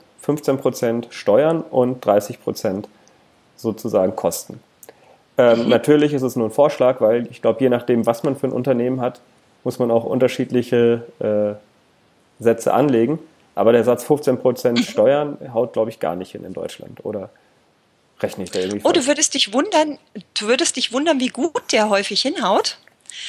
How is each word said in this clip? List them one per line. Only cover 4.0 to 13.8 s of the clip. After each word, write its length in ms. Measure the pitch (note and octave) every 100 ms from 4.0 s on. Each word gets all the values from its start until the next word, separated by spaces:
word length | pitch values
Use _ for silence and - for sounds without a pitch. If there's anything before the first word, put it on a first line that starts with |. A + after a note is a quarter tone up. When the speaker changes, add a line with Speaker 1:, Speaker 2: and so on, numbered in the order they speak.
| F#2+ -
Speaker 1:
Kosten. 460 | F2+ - - - _ _ - - _ _ _ -
Ähm, 260 | A#2+ A#2
Speaker 2:
Mhm. 40 | A#2
Speaker 1:
natürlich 420 | A#2+ - D3+ D3
ist 80 | C#3+
es 160 | B2 B2
nur 120 | A2
ein 40 |
Vorschlag, 480 | - C#3+ - B2+ B2+
weil 260 | A2 A#2+ A#2
ich 100 | -
glaub, 200 | A#2 A2+
je 80 | C3
nachdem, 340 | A#2+ - A#2+
was 180 | A2+ -
man 140 | D3 C3+
für 120 | C3
ein 40 |
Unternehmen 480 | B2 C3 A#2+ B2 C3
hat, 200 | B2 - _ _ _ _
muss 140 | B2+ B2
man 120 | A#2+
auch 140 | A#2
unterschiedliche, 1000 | A#2 B2+ B2+ - B2+ B2+ A#2 A#2+ A#2 A#2 A#2 -
äh, 1200 | G#2+ G#2 G#2 G#2 _ _ _ _ _ _ _ -
Sätze 320 | A2+ A2+ -
anlegen. 440 | A2 C#3+ A#2+ A#2+ D#3+ - _ _
Aber 180 | - G#2+
der 100 | A#2+